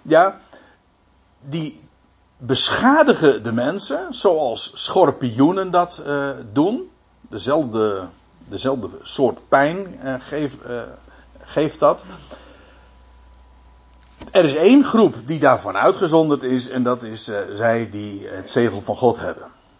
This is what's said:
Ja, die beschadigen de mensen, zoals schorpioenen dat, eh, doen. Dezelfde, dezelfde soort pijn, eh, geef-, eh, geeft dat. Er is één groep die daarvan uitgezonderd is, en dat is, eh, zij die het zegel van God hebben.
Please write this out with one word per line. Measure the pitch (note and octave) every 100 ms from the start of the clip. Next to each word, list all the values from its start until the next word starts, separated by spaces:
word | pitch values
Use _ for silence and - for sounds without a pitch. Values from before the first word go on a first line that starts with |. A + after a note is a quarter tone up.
Ja, | - D#3 F#3+ - _ - _ _ _ _ _ _ _ _
die | C#3 D#3+ D3+ - _ _ _ _ _ _
beschadigen | A#2+ C3 - - A#3 D4+ D4 F#3 D#3 A2
de | A2
mensen, | A#2 B2+ G3 - D4 F#4
zoals | - G3+ D#3+ C3+ A2 -
schorpioenen | - - F#3+ D#3 - B2+ A2 D3 F#3+ F#3
dat, | F3+ F3 - C#3+
eh, | C#3+ C#3 C3 A2+
doen. | A2+ F3 C4 F#4 _ _ _
Dezelfde, | - G#2 A2 D3+ B2+ A2 G#2+ G2 F2+ - _ _ -
dezelfde | G2 B2+ C3+ F#2 D#2+
soort | - - B2+ - -
pijn, | C#3 C#3+ F3+ F#3+ C#3
eh, | C3+ B2+
geef-, | - D3 C#3+ B2+
eh, | B2 A#2+ A2+ - - - _ -
geeft | - - D3+ -
dat. | D3+ F3+ - - - - - - - _ _ _ _ _ _ _ _ _ _ _ _ _ _ - -
Er | G3
is | D#3+
één | D3 F#3 C#4
groep | - A3+ F#3 - -
die | D#3+
daarvan | C#3+ A#2+ G2+ F#2+
uitgezonderd | C#3+ F#3+ F3+ D#3+ D#3+ C#3
is, | B2+ B2+ A#2+
en | C3
dat | B2 B2
is, | A2+ A2 -
eh, | G2+ F#2+
zij | G2+ A#2 A#2 A2
die | G#2 G#2 G2+ G2+
het | F#2+ F2+
zegel | C3 A#2 G2+
van | - G#2
God | B2 -
hebben. | F#2 - - _ _ _